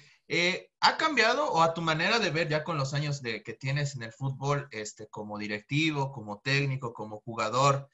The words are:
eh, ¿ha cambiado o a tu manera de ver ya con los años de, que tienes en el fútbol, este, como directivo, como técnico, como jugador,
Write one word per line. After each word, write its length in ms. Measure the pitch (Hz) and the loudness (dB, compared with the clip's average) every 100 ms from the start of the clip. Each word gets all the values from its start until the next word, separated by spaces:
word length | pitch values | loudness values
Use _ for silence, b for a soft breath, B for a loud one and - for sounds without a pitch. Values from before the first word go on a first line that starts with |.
| b b - | b b -4
eh, 440 | 165 175 185 - - | 0 2 0 -6 2
¿ha 160 | 214 - | 4 4
cambiado 520 | 311 254 220 269 302 | 2 4 4 4 2
o 120 | 165 | 4
a 120 | 165 | 4
tu 60 | 165 | 4
manera 380 | 165 160 185 233 | 0 2 2 2
de 100 | 185 | 2
ver 200 | 151 160 | 0 0
ya 160 | 151 | 0
con 120 | 151 156 | 0 -2
los 160 | 135 | -2
años 280 | 143 147 139 | -2 -2 -2
de, 200 | 123 104 | -4 -6
que 120 | - | -8
tienes 420 | 113 135 143 143 | -8 -4 -2 -2
en 80 | 120 | -4
el 80 | 113 | -10
fútbol, 560 | - 135 123 135 143 - | -6 -6 -2 0 -2 -2
este, 360 | 110 104 - 107 | -8 -10 -12 -14
como 300 | 110 104 104 | -12 -8 -6
directivo, 720 | 104 104 - 143 160 147 139 | -6 -6 -2 0 0 0 -4
como 300 | 127 107 101 | -6 -10 -6
técnico, 520 | 135 139 139 131 123 | -2 0 0 -2 -6
como 280 | 113 107 107 | -8 -10 -10
jugador, 680 | - 113 110 123 139 135 - | -8 -4 0 4 4 2 -4